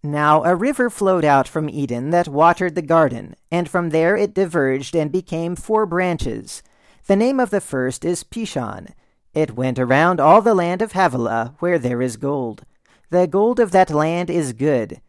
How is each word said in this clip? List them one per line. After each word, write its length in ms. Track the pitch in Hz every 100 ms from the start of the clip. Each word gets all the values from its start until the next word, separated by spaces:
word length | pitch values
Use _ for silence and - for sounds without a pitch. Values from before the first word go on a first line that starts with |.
Now 400 | 147 147 151 156
a 120 | 170 180
river 360 | 254 277 247
flowed 340 | - 196 185 151
out 220 | 139 131
from 220 | 160 151
Eden 420 | 147 139 120 135
that 160 | 175 170
watered 480 | 143 165 170 185 160
the 80 |
garden, 520 | 151 165 147 117 - - _
and 180 | 175 175
from 220 | 185 170
there 260 | 160 165 202
it 200 | 202 190
diverged 600 | 185 165 135 131 135 165
and 160 | 151
became 440 | 175 - 165 165 175
four 320 | - 214 208
branches. 760 | 170 180 165 131 113 - - _ _ _ _ -
The 80 | 196
name 240 | 240 269
of 100 | 240
the 120 | 208
first 440 | - 135 127 127 165
is 180 | 175
Pishon. 720 | - 226 220 139 113 98 - - _ _ _
It 220 | 151 156 113
went 240 | 131 127
around 400 | 123 135 165 175
all 220 | 147 202
the 120 | 220
land 300 | 196 175 180
of 80 | 220
Havilah, 640 | 185 180 123 113 113 120 143
where 200 | 175 170
there 220 | 123 123
is 160 | 127 110
gold. 460 | 139 143 120 107 - _ _ _ _
The 160 | 175 180
gold 340 | 185 220 247
of 120 | 220
that 180 | 190 185
land 400 | 147 156 170 175
is 240 | 170 143
good. 480 | 113 143 131 107 -